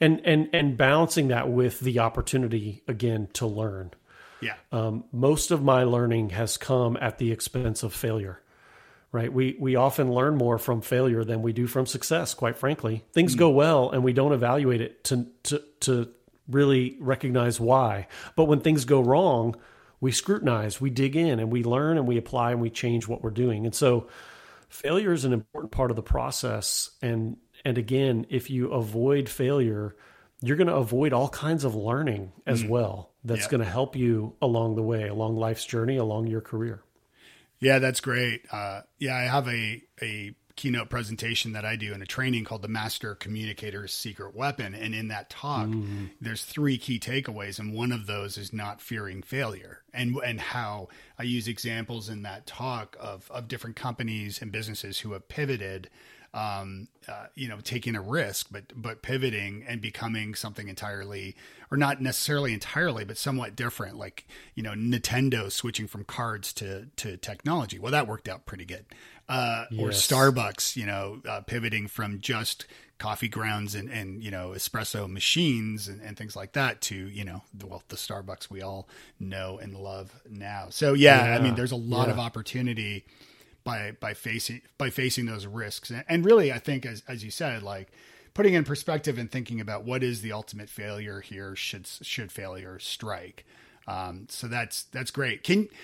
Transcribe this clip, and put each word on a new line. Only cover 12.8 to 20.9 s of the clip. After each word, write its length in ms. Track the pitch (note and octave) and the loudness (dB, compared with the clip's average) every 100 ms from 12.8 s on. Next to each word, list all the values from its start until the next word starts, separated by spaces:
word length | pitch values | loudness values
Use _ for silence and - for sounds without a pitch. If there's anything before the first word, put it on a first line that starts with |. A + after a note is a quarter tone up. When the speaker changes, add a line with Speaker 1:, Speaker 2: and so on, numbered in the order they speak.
| A2+ A2 - | 0 -4 0
Speaker 1:
Things 220 | - F3 B2+ | 4 4 8
Speaker 2:
Mm. 40 | |
Speaker 1:
go 100 | E3 | 8
well 400 | C3+ D3+ D3+ B2+ | 10 8 8 6
and 120 | C3 | 4
we 80 | B2+ | 4
don't 220 | B2+ C#3 | 6 6
evaluate 480 | C#3 A#2+ C3+ C3+ A#2+ | 6 4 4 4 4
it 220 | A#2+ - - | 0 -4 0
to, 220 | B2+ A#2+ - | 0 0 -6
to, 200 | - D3 - _ | -4 -4 -4 _
to 280 | - B2+ A#2+ - _ _ - | 2 2 2 -6 _ _ 0
really 480 | C3+ C#3+ C3+ B2+ - | 6 8 8 4 -2
recognize 600 | C3 C3 C#3 B2 A#2+ A#2 | -2 0 2 4 4 2
why. 480 | A#2 C3 A#2+ G2 F#2 - - - | 6 6 6 2 -4 -12 -6 4
But 100 | D#3+ | 6
when 140 | D3 | 8
things 240 | D#3+ D#3 | 6 4
go 160 | B2 C#3 | 6 6
wrong, 540 | B2 C#3+ F#3 B2 A#2 A2+ - - - _ | 8 8 6 6 4 -2 -10 -20 -20 _
we 100 | C3 | 0
scrutinize, 680 | A#2 - G#3 C#3+ A#2 G#2+ - | 0 2 2 4 2 0 -2
we 80 | |
dig 260 | C3+ | -2